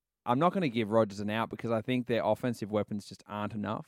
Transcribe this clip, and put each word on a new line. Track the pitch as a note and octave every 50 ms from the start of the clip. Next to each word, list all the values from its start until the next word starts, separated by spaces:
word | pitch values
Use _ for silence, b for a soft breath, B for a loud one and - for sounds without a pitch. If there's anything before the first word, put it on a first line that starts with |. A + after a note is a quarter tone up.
| _ _ _ _ _
I'm | - B2 C3
not | D#3+ F3+ F#3
gonna | G3 F3+ C3+
give | G#2+ A#2+ A2 G2+
Rodgers | A2 A2+ A2 G2+ G2 G2+
an | G#2 G#2
out | G#2+ A2+ A2+ -
because | - - - A2+
I | A#2 A2
think | G#2+ - B2+ B2 A#2+
their | - A#2+ A2 D2+
offensive | G2+ A2 - - B2+ A2+ - A2+ G2
weapons | G#2 G#2 G2+ - G#2+ G2+ -
just | - G2+ - -
aren't | - G#2 G#2 G#2 G#2 A2
enough. | G#2+ G2+ G2+ A2 - -